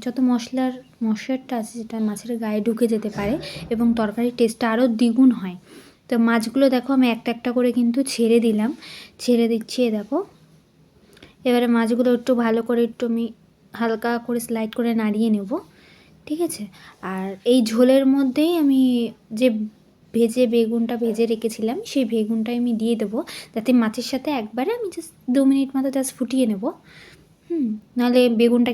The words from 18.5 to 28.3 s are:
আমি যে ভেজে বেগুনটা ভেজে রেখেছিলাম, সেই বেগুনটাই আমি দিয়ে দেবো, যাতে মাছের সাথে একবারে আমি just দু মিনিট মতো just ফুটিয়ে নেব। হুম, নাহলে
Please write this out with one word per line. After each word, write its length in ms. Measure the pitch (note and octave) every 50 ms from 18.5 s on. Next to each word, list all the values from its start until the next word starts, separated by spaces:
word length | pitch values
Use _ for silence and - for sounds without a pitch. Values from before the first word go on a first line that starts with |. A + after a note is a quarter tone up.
| F4 E4+ D4+
আমি 180 | C#4 C4+ C4 C4 B3+ B3 A#3+ A#3 G#3+ - _ _ _ A3+ G#3+
যে 80 | B3+ B3+ A3 G#3+ G#3+ G#3+ - _ _ _ _ _ _ _ -
ভেজে 300 | A3+ A#3 A3+ A#3 B3+ B3+ A3+ A#3
বেগুনটা 420 | A#3 A3+ A3 A#3 A#3 A#3 A#3 B3 A3+ A#3+
ভেজে 220 | A3+ G#3+ A3 A#3 A3+ A#3
রেখেছিলাম, 440 | A3 A#3 A3+ A3 - G#3+ A3 B3+ F#4 A#4 -
সেই 120 | - C#4+ C4 -
বেগুনটাই 440 | A#3 A3 G#3+ G#3 A3+ A3+ A3 A3+ A#3+ A#3+
আমি 100 | A#3+ B3 A#3 G#3+
দিয়ে 140 | A3 A3+ A#3 A3+
দেবো, 180 | A3+ G#3 G#3+ B3 F4+ - - - - - -
যাতে 180 | A3 A3 C4 B3+ B3
মাছের 260 | A3+ A3 A3 - A#3 -
সাথে 180 | - B3+ C4 D#4 D4 B3+
একবারে 280 | G#3+ G#3+ A3 A#3 C4 F4+ A#4
আমি 100 | B4 A#4 F#4 -
just 160 | E4+ D#4+ - - _ _ - B3
দু 60 | C#4 C4+ C4+
মিনিট 200 | C4+ C4+ C4+ C4 -
মতো 140 | C4+ C4 C#4 C4
just 140 | C#4 C4 C4 -
ফুটিয়ে 280 | - B3+ - - C4 B3+ A3+
নেব। 120 | G#3 F#3+ G#3 D4 F#4+ - _ - - - - - - - _ _ _ _ _ _
হুম, 180 | F4 E4 C4+ A3 G#3+ G#3+ - _ _
নাহলে 240 | B3 A#3+ B3 A#3+ B3+ B3 B3